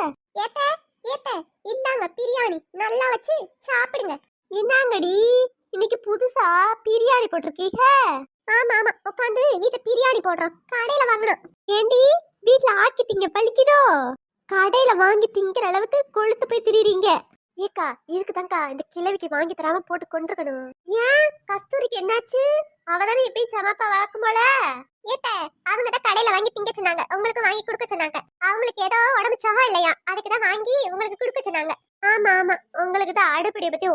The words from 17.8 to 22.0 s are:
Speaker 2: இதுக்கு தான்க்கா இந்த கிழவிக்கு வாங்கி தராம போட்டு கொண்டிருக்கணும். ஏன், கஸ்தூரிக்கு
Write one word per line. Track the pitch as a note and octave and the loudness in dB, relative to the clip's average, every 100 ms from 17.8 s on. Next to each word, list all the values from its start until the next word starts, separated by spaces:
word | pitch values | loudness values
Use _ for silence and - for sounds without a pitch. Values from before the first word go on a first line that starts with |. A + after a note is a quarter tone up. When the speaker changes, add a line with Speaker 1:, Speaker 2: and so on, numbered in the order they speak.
| D4+ B3 - | -6 -8 -8
Speaker 2:
இதுக்கு | F4+ G4 | -6 -6
தான்க்கா | F#4 F#4 F4 C#4+ | -8 -6 -4 -4
இந்த | C#4 - | -8 -12
கிழவிக்கு | F4 F4+ G4 D#4+ | -6 -4 -4 -4
வாங்கி | D4 E4 | -4 -4
தராம | F#4 D#4 F4 - | -4 -2 -2 -4
போட்டு | F4 E4+ | -8 -6
கொண்டிருக்கணும். | D#4+ E4 - D4 C4 C4 - - A4 | -8 -6 -8 -8 -8 -12 -14 -4 0
ஏன், | B4 C#5+ D5+ D5+ - | 2 4 2 -2 -8
கஸ்தூரிக்கு | G4+ - C#5 B4 A4 | -10 -6 -4 -4 -4